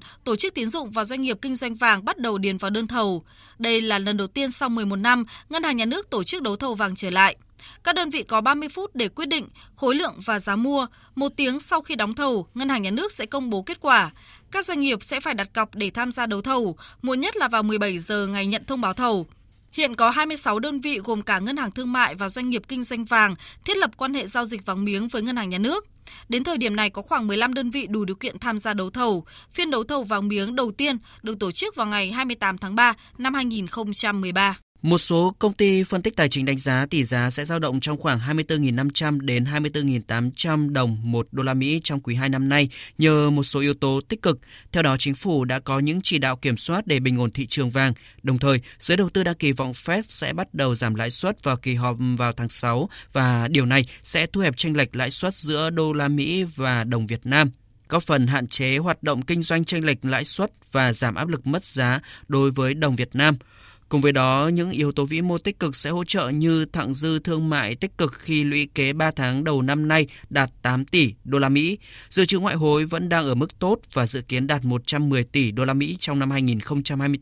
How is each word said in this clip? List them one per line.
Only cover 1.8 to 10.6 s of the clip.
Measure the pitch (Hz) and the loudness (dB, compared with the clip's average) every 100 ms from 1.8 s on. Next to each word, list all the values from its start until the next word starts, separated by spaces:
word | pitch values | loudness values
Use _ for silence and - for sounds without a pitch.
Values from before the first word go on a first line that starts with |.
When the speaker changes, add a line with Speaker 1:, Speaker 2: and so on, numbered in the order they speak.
| 240 196 | 2 2
Speaker 1:
bắt | 214 381 | 0 -4
đầu | 240 196 | -2 -2
điền | 196 190 | -2 -2
vào | 196 | -2
đơn | 214 220 | -2 -2
thầu. | 240 208 175 - - - - | 0 0 -2 -6 -20 -20 -6
Đây | 233 226 | 0 0
là | 220 202 | 2 0
lần | 196 208 | 0 -2
đầu | 196 | -2
tiên | 277 269 | -4 -4
sau | - 262 | -2 -2
mười | 226 | 0
một | 202 | -2
năm, | 196 233 247 226 - - | 0 2 2 0 -10 -8
Ngân | 320 | -4
hàng | 330 240 | -2 0
Nhà | |
nước | 226 349 - | -2 -4 -4
tổ | 233 | -4
chức | 175 359 | -4 -4
đấu | 240 | -4
thầu | 202 277 | -4 -4
vàng | 208 196 | -2 -4
trở | 180 190 | -4 0
lại. | 185 196 - _ _ - - | 4 4 2 _ _ -20 -4
Các | 339 | -2
đơn | 349 330 | 0 -2
vị | 285 | -4
có | - 220 | -2 2
ba | 240 | 2
mươi | 294 302 | 0 -4
phút | 370 403 | -8 -8
để | 254 202 | -6 -6
quyết | - | -6
định | 311 311 156 - - | -4 -4 -6 -16 -20
khối | - 262 | -2 0
lượng | 285 320 - | 0 -2 -6
và | 226 208 | -4 -4
giá | 196 | -2
mua. | 202 | -2